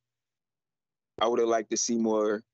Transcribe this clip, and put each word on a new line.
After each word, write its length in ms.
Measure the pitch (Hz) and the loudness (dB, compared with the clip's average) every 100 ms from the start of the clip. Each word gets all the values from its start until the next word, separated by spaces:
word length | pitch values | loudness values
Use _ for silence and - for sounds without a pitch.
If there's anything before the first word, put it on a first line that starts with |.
| _ _ _ _ _ _ _ _ _ _ _ - | _ _ _ _ _ _ _ _ _ _ _ -4
I 60 | 117 | 0
would've 220 | 120 117 | 2 2
liked 220 | 113 107 | 0 -2
to 60 | 110 | -4
see 220 | - 117 | -2 0
more, 440 | 113 110 107 104 - | 0 0 0 -2 -8